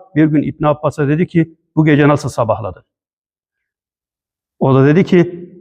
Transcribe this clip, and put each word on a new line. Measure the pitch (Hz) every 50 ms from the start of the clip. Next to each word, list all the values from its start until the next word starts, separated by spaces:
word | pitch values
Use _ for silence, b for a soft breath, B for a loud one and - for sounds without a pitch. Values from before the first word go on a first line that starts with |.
| - _ -
bir | 143 156
gün | 151 151 147
İbn | - 147 151 - 151
Abbas'a | 151 147 - - 147 - - 147
dedi | 135 151 160 185
ki, | - - 170 160 165 - _ _ _ -
"Bu | 156 156
gece | 156 147 139 151
nasıl | 143 147 143 - 131
sabahladın?" | - - 120 110 104 98 104 95 87 - _ _ _ _ _ _ _ _ _ _ _ _ _ _ _ _ _ _ _ _ _ _ _ _ _ _ _ _ _ _ _ _ _ _ _ -
O | - 135 131
da | 135 135
dedi | 143 151 185 196
ki, | - 190 175 170 175 - - - - - -